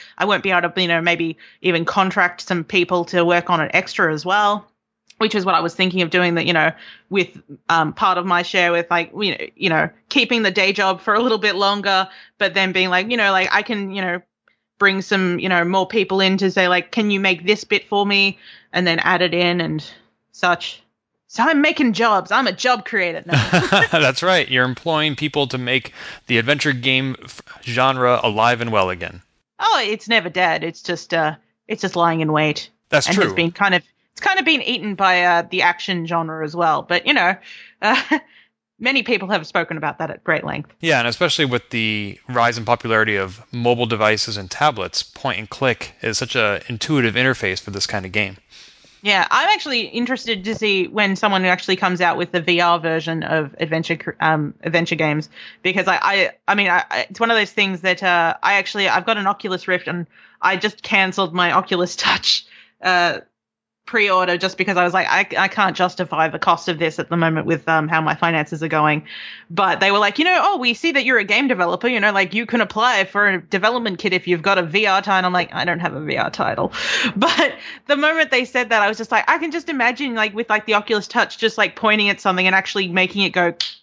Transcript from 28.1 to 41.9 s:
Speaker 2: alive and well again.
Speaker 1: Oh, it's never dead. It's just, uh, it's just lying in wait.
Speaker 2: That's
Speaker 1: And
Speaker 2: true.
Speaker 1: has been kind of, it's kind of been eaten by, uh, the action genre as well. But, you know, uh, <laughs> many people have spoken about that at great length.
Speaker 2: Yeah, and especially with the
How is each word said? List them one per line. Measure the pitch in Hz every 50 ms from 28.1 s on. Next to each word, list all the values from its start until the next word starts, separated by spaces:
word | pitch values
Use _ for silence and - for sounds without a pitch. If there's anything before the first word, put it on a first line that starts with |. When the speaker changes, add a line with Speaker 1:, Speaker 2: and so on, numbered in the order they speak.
| 123 - -
Speaker 2:
alive | 117 101 107 113 120 123 113
and | 117 117
well | 110 101 95 92
again. | 92 85 85 85 87 90 - _ _ _ _ _ _ -
Speaker 1:
Oh, | 370 453 427 285 226
it's | 202 220 214 -
never | 208 233 214 170 175
dead. | 151 185 185 170 160 156 156
It's | 165 165 -
just, | - - 175 165 - - 175
uh, | 165 156 151 147 - _ _ _ _ _
it's | - 220 -
just | - 185 -
lying | 175 170 170 165 160
in | 160 151
wait. | 156 151 156 151 147 - - - _ _ _ _
Speaker 2:
That's | 156 147 -
Speaker 1:
And | - 196
Speaker 2:
true. | 196 190
Speaker 1:
has | 104 190
been | 185 170 170
kind | 175 - 202 196 180
of, | 175 - _ _ _ _ _ _
it's | -
kind | - 403 381 381
of | 254
been | 320 311 254
eaten | - - 254 170 175 214 196
by, | 196 196 185 180 180 175
uh, | 180 175 170 175 -
the | 185 180 175
action | 175 175 - - - 185 175 165
genre | 165 170 170 165 160 160 160 156
as | 151 160
well. | 175 170 160 151 139 139
But, | - 175 170 -
you | - 294
know, | 240 175 180 196 190 - - - - - - _ _
uh, | - 214 240 - - -
<laughs> | 311 285 - _ _ - _ _ _ _ _ _ _ _
many | 214 247 269 269 214
people | 240 240 185 190
have | 185 214 175 156
spoken | - - 185 165 - 165
about | 156 156 147 -
that | - 160 151
at | - - _
great | - 156 - -
length. | 151 - - 151 - _ _
Speaker 2:
Yeah, | - 165 147 123
and | 117 120
especially | 117 - 180 156 - - 151
with | 127 123 117 - _
the | - 117 110 110